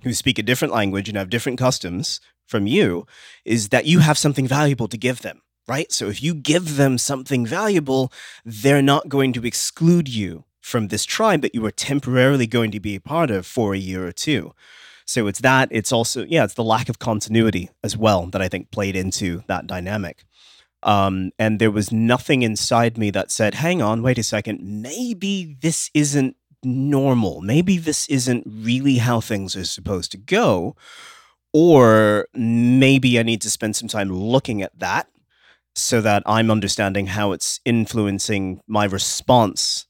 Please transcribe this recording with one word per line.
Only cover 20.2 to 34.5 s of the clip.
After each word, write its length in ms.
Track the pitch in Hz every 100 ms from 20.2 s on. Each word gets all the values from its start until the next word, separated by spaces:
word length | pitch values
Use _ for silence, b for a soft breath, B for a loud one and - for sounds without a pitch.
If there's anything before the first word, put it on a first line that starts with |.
| _ b b b b _
Um, 500 | - 101 98 95 92 -
and 220 | 110 107
there 120 | 110
was 200 | 104 104
nothing 500 | 110 113 123 - 139
inside 560 | 117 107 - 117 117 117
me 120 | 104
that 200 | 95 -
said, 240 | - 107 110
"Hang 260 | 160 180
on, 200 | 107 113
wait 160 | 123 123
a 60 |
second, 380 | 113 107 107 -
maybe 960 | 95 208 120 180 247 196 196 196 165 139
this 280 | 156 160 -
isn't 420 | 151 147 143 131 - _ _
normal. 800 | 131 127 135 143 139 123 101 76
Maybe 360 | 92 143 180 185
this 300 | 160 147 -
isn't 380 | 139 123 123 -
really 520 | 107 110 127 139 127
how 220 | 117 117
things 340 | - 104 95 95
are 100 | 87
supposed 460 | - 98 95 -
to 60 | 95
go. 580 | 113 196 214 95 92 B B B B B B B _
Or 760 | 151 170 151 120 110 107 104 -
maybe 840 | - 113 117 120 127 131 135 127 120
I 40 |
need 180 | 113 113
to 80 | 110
spend 260 | - 110 110
some 120 | 117
time 220 | 110 98
looking 520 | 92 104 131 139